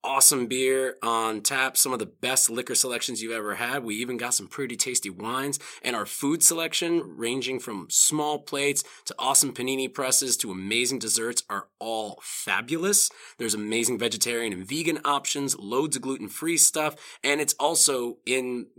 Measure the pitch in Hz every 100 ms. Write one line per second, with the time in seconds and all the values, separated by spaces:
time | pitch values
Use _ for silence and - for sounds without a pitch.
0 | - 135 - 139 117 127 131 131 131 -
1 | 117 113 110 107 107 135 131 - 139 123
2 | 101 - 127 131 - 113 123 120 127 120
3 | - 110 113 113 104 101 120 139 117 107
4 | 123 120 120 - 98 - 131 117 135 120
5 | 101 92 110 127 143 135 - - 127 117
6 | 101 - 143 160 - 165 165 - 170 170
7 | 131 80 117 131 127 131 - 101 92 -
8 | - 156 151 147 147 143 151 156 - -
9 | - - 123 139 143 - 131 135 131 127
10 | 131 - 135 117 113 92 98 113 123 131
11 | 107 107 113 117 - 101 - - 113 113
12 | 107 - - - - 95 120 160 190 202
13 | - - - - 117 107 107 113 117 117
14 | 117 107 120 117 117 92 95 151 165 156
15 | - 143 - 147 139 - 98 123 156 131
16 | 123 135 101 - 160 165 - 160 151 147
17 | - - 135 143 147 - 147 160 - 131
18 | 120 - - 131 127 123 -